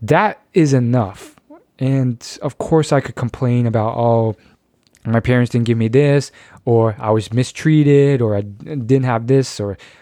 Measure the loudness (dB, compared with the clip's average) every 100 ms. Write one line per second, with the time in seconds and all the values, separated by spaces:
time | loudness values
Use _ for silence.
0 | 0 2 2 -4 _ 0 2 2 2 0
1 | -2 -8 -20 _ _ -20 _ -8 -2 0
2 | -2 -4 -12 -12 -10 -8 -2 0 2 -2
3 | -2 -8 -8 -4 -2 0 0 -2 -2 -2
4 | 0 2 0 -6 _ _ _ _ _ _
5 | -2 -2 2 0 2 -2 -2 0 2 2
6 | 4 2 -2 -14 -20 -10 0 2 2 -2
7 | -2 -2 0 -4 -4 -2 2 4 6 4
8 | 4 2 0 -2 -4 -12 -10 -8 0 0
9 | 0 -4 0 0 0 -6 -8 -10 -16 -20